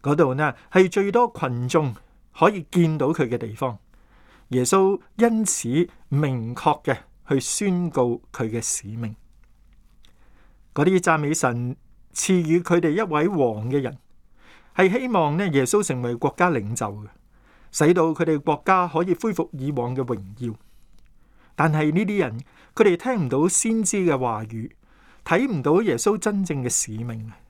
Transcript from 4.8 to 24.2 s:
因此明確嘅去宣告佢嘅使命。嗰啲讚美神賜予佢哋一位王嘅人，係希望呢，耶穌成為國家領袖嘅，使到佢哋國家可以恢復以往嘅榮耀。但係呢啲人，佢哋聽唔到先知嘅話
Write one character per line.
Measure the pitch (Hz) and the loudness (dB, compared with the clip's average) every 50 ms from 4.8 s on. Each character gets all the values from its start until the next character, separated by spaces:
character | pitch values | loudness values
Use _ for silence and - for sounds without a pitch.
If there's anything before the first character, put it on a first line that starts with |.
| 190 190 202 - - - _ | 4 4 2 0 -4 -12 _
因 | - 226 233 226 220 220 | 2 2 2 2 0 0
此 | 190 - - - 120 123 151 180 - - - - - | -2 -2 -4 -4 -2 0 0 0 0 -4 -20 -8 -4
明 | 139 139 151 143 131 123 110 113 123 | -2 0 0 0 -2 -4 -4 -6 -8
確 | - - 160 147 - _ | -2 0 0 0 0 _
嘅 | - 131 - - _ - _ - - 143 | -4 -4 -4 -4 _ -20 _ -6 -2 -2
去 | 135 | -2
宣 | - - - - 208 202 185 180 175 170 | 0 -2 -4 -2 0 0 0 0 -2 -2
告 | 139 - 123 120 120 120 _ _ - | 0 0 0 0 -2 -6 _ _ -8
佢 | - 123 113 | -6 -6 -4
嘅 | 110 117 | -4 -6
使 | 110 - - - - 98 | -6 -6 -6 -6 -8 -10
命。 | 107 117 117 113 110 - - - - _ - _ - _ _ _ _ - _ _ _ _ - - _ _ - - - _ - - _ _ - _ - | -10 -8 -8 -10 -10 -14 -20 -20 -20 _ -20 _ -20 _ _ _ _ -20 _ _ _ _ -20 -20 _ _ -20 -20 -20 _ -20 -20 _ _ -20 _ -4
嗰 | - 147 | 0 2
啲 | 180 190 180 | 2 2 2
讚 | 175 180 160 156 | 2 2 0 0
美 | 147 143 156 | 0 -2 -2
神 | - - 127 120 120 120 123 135 _ _ - - _ - - - | 0 0 0 0 -2 -6 -6 -8 _ _ -20 -20 _ -20 -16 -10
賜 | - - - 185 | -8 0 2 2
予 | 180 170 156 160 175 | 2 4 2 2 0
佢 | 170 - 175 175 | 2 2 2 2
哋 | 170 160 | 2 2
一 | 147 190 | 0 0
位 | 226 208 156 151 156 190 | -2 -2 0 0 0 0
王 | 208 160 135 120 110 107 107 120 | 2 2 0 0 0 -2 -6 -2
嘅 | 131 143 | -2 -2
人， | 131 120 139 - _ _ - - - - - - - - - - _ _ _ | -2 -4 -8 -12 _ _ -20 -20 -20 -20 -20 -20 -20 -20 -20 -20 _ _ _
係 | - 185 185 | 2 2 2
希 | 190 247 269 254 | 2 0 -2 0
望 | 226 190 160 147 147 | 0 2 2 2 0
呢， | 165 202 185 | 0 -2 2
耶 | 147 139 131 | 2 2 2
穌 | - - 208 208 | 4 2 0 0
成 | - - 127 120 | 0 -4 -4 -2
為 | 120 123 | -4 -4
國 | 120 - 143 - | -2 -2 -2 0
家 | - 180 180 | 2 0 0
領 | 165 123 101 104 117 - | 2 -2 -4 -4 -6 -4
袖 | 113 104 101 | -6 -6 -6
嘅， | 104 104 - - - _ _ _ _ _ _ _ _ - - | -10 -16 -18 -20 -20 _ _ _ _ _ _ _ _ -20 -12
使 | - - 156 156 180 | -2 2 4 4 6
到 | 175 160 165 | 6 4 0
佢 | 156 - 175 | 2 0 0
哋 | 160 156 147 | 0 0 0
國 | 139 160 151 143 - | 0 -2 -2 0 2
家 | - 190 185 180 | 2 2 2 2
可 | 170 - 160 175 | 0 0 -2 0
以 | 190 175 | 0 -2
恢 | - - 226 202 | -2 -2 -4 -2
復 | - 160 - - | -2 -4 -4 -4
以 | 139 131 139 147 | -8 -6 -4 -4
往 | 131 120 120 127 | -4 -4 -4 -4
嘅 | 131 131 | -4 -4
榮 | 123 123 98 98 95 104 - | -4 -4 -6 -6 -14 -12 -8
耀。 | 123 117 110 - - - - - - _ - - - - - - - _ _ - - _ _ | -8 -8 -8 -10 -16 -20 -20 -20 -20 _ -20 -20 -20 -20 -20 -20 -20 _ _ -20 -20 _ _
但 | - 151 160 151 | 0 0 2 2
係 | 156 151 151 151 | 2 2 2 2
呢 | 180 214 | 2 0
啲 | 185 208 202 | 0 0 -2
人， | 170 123 110 117 135 _ _ _ - _ _ | -2 -2 -4 -10 -14 _ _ _ -20 _ _
佢 | - 220 | 4 4
哋 | 202 175 | 6 6
聽 | 170 - 247 254 220 160 | 2 0 -4 -2 -2 -2
唔 | 127 | 0
到 | 131 135 156 185 | 0 2 0 2
先 | - - - 220 226 226 214 | 0 0 0 0 0 0 0
知 | 175 - 202 | 0 0 0
嘅 | 185 170 147 | 2 2 0
話 | 131 | 0